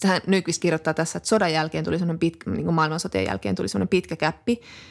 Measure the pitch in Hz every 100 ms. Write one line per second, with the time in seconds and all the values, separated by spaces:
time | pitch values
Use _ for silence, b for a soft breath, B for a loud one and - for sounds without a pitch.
0 | 196 180 - 190 165 160 180 160 160 156
1 | 165 170 - 220 180 156 156 160 160 165
2 | 175 165 170 165 - - 170 165 156 160
3 | - 95 95 98 - 190 185 - - 180
4 | - 165 156 - - 233 B B B